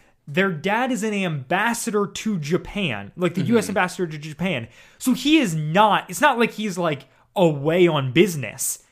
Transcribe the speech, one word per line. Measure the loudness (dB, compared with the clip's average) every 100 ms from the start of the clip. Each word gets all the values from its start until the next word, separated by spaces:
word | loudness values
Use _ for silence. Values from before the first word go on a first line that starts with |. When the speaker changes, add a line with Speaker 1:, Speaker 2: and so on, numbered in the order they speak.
| _ _ -6
Speaker 1:
Their | 0 0
dad | -2 -2 -2 -2
is | -2
an | -4
ambassador | -2 -4 -4 -2 0 0 -2 -2 -2 -2
to | -4 -4 -4
Japan, | -2 -2 -2 -4 -4 -4 -10 -2
like, | -2
the | 0
Speaker 2:
Mm-hmm. | 2
Speaker 1:
U | 2
S | 2
ambassador | 0 -2 -2 -6
to | -6
Japan. | -12 -4 -2 -2 -6 -16 -20 _
So | -2
he | 0 4 4
is | 4
not, | -2 0 4 4 4 0
it's | 2
not | 2 4
like | 0
he's, | 0 -6 -2
like, | -2 -4 -10 _ _ 2
away | 2 2 0 4 4
on | 2 2
business. | 4 2 0 -10 -8 -8 -8 _